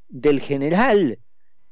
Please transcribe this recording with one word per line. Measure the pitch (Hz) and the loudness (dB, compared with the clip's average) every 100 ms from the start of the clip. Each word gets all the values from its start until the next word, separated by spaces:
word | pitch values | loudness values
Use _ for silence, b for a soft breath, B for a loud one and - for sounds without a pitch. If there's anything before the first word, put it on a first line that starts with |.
| - | -20
del | 135 147 139 | -4 0 0
general | - 139 143 180 262 208 156 107 - - - - - | -2 -4 -2 0 2 2 0 -4 -14 -20 -20 -20 -20